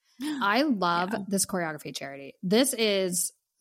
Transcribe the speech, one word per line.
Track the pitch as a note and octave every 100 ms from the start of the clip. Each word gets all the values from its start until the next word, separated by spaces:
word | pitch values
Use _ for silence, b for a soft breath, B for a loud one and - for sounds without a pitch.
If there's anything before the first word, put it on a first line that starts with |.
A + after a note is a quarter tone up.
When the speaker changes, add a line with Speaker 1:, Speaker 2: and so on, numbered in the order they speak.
| _ -
Speaker 1:
<gasps> |
Speaker 2:
I | D4 C#4+ G3+ A3+
love | D#4 G#3 F3 E3+ F#3
Speaker 1:
Yeah. | G#3+ G3
Speaker 2:
this | F#3+ -
choreography, | F#3 D#3+ D3+ D3+ B2+
Charity. | C#3 C#3 C3+ -
This | F3+ A3 C#4
is | A3+ A3 G3 F#3 F3+ - _ _ -